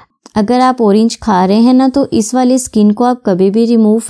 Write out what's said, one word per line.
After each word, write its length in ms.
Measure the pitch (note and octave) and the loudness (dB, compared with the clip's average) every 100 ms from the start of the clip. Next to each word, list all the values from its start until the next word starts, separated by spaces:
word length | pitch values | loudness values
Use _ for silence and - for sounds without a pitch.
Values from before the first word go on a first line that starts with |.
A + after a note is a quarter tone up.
| _ _ - | _ _ -8
अगर 260 | G#3+ G#3 B3 | -4 -2 0
आप 200 | B3+ B3+ | 0 0
ऑरेंज 380 | G#3+ G#3 A3+ - | 0 2 0 -4
खा 220 | A3+ F#3 | -2 0
रहे 160 | F#3 G#3+ | 2 2
हैं 140 | A#3+ | 2
ना, 140 | B3+ C4 | 2 2
तो 180 | C#4 C4+ | 0 -2
इस 280 | A#3 G#3 | -4 -2
वाली 240 | B3+ B3 B3+ | -2 0 -2
स्किन 320 | - G#3+ G#3 | -2 0 0
को 140 | G#3 | 2
आप 180 | B3 B3 G#3 | -2 -2 -2
कभी 240 | F3+ G3 | 0 0
भी 140 | G#3+ | 0
रिमूव 380 | A#3 A#3 G#3+ A3+ | 0 2 2 0